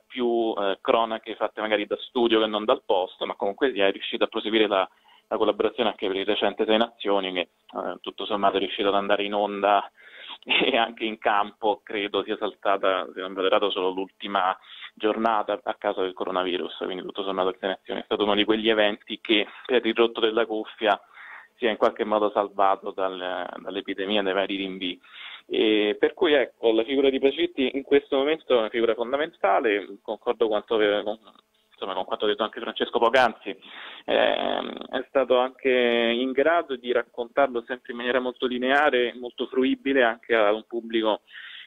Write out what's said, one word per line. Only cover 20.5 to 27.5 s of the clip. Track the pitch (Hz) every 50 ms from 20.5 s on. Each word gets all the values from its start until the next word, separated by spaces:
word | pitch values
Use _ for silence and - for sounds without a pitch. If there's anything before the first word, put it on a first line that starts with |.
| 110 107 107 - - - 113 104 101 92 - _ - - - - - - - - _
si | - -
è | 113
in | 104
qualche | - - 113 - - 117
modo | 107 107 107 107 104
salvato | - 113 104 98 98 98 101 98 98 95 - 101 95
dal, | - 95 92 92 92 90 90 90 90 90 - - -
dall'epidemia, | - - 95 98 92 - 98 - 98 95 107 104 98
dai | 95 92
vari | 98 95 95 101
rinvii. | 95 98 95 92 95 95 90 87 - _ - - - - - - - -
E | - - - 110 110 107 104 104 104 104 104
per | - 151 -
cui, | - 196 165 147
ecco, | 139 117 - - - - 113 110
la | 110 113
figura | 120 139 135 135 139
di | 135 131
Pacitti | 131 139 139 151 175 175